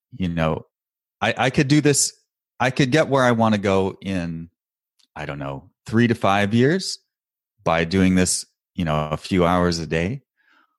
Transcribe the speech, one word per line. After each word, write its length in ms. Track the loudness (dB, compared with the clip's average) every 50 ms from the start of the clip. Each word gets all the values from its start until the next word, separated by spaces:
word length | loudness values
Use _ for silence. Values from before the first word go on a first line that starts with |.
| _ _ -10
you 140 | -6 -6 -4
know, 380 | -2 -2 -2 -2 -2 -4 -8 _ _ _ _ _ _ _ _ _ _ -4
I, 140 | -2 -2 0 0
I 120 | -2 0
could 180 | 2 0 2 2
do 140 | 2 4
this. 320 | 4 4 2 2 0 -4 -6 _ _ _ _ _ _ _ _ -2
I 100 | -2 -2
could 220 | 0 0 0 2
get 180 | 2 2 2 2
where 140 | 2 2 4
I 80 | 4
wanna 260 | 4 4 2 2 2 0
go 400 | 0 2 2 2 0 -2 -4 -8
in, 500 | -8 -6 -6 -4 -4 -6 -8 -10 -12 -16 _ _ _ _ _ _ _ _ _ _ _ _ _
I 100 | -14 -10
don't 140 | -10 -10 -8
know, 320 | -8 -10 -10 -10 -14 -20 _ _ _
three 220 | -2 2 2 2 2
to 80 | 2
five 380 | 0 0 0 0 2 0 0 2
years 460 | 2 2 2 2 0 -4 -8 -10 -12 _ _ _ _ _ _ _ _ _ _ _ _ -4
by 200 | -2 0 0 0
doing 320 | 0 2 2 2 4 4
this, 300 | 2 2 0 -2 -6 -6 _ _ _ _ _ _
you 100 | -6 -4
know, 240 | -2 -2 -2 -2 -4
a 60 | -6 -8
few 260 | -6 -2 0 2 2
hours 360 | 2 2 2 0 0 -2 -4
a 80 | -6 -4
day. 340 | -4 -4 -2 -4 -6 -8 _ _ _ _ _ _ _ _ _ _ _